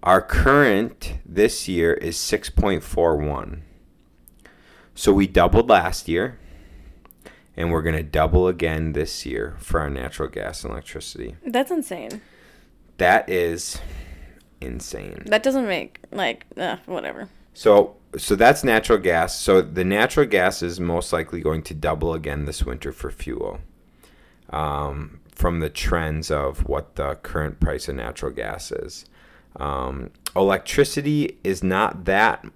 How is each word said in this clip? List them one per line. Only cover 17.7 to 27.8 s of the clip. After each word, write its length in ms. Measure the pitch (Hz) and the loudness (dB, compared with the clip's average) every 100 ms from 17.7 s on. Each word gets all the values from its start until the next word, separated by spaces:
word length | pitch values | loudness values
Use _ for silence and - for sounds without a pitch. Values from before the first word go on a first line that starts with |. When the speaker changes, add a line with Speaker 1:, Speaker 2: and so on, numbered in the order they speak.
| 104 - - _ - | 8 6 -2 _ -10
Speaker 1:
so 180 | - 98 | -2 6
that's 280 | 113 143 | 6 6
natural 340 | 135 110 - 110 | 4 2 4 2
gas. 400 | 92 85 87 - | 4 2 0 -2
So 220 | - 95 | 4 4
the 220 | 80 82 | 4 -2
natural 420 | 92 98 123 - 135 | 0 2 2 2 2
gas 360 | 98 92 92 | 4 2 0
is 180 | 87 87 | -6 -4
most 320 | 87 85 - | -2 -2 -2
likely 300 | 82 80 87 | -4 -4 -4
going 220 | 78 80 | -2 -2
to 100 | 78 | -4
double 400 | 78 76 78 80 | -4 -2 -2 -2
again 320 | 82 73 73 73 | -4 -6 -6 -6
this 180 | 73 | -4
winter 280 | - 64 69 | -6 -6 -10
for 200 | - - | -10 -12
fuel, 480 | - - 55 50 50 - _ _ _ _ _ _ _ _ | -10 -10 -6 -8 -10 -16 _ _ _ _ _ _ _ _
um, 680 | - 78 71 71 71 76 - _ - | -6 -4 -4 -6 -8 -10 -14 _ -2
from 240 | 87 85 | 0 0
the 100 | 78 | -4
trends 600 | - - 87 78 78 78 | -4 -2 0 -2 -4 -4
of 360 | 76 69 71 65 | -2 -2 -2 -2
what 280 | 69 71 - | -4 -6 -6
the 200 | 71 69 | -6 -6
current 440 | - - 76 - | -6 -6 -6 -2
price 280 | 78 69 | -2 -2